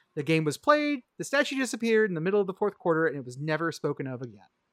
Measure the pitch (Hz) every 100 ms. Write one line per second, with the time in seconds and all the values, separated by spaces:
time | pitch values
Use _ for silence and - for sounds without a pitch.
0 | _ - 147 160 151 139 - 302 294 285
1 | - _ 247 277 285 269 247 226 233 220
2 | 214 170 170 202 196 190 208 - 180 160
3 | 160 143 127 127 151 151 165 151 151 143
4 | 135 127 123 104 92 _ _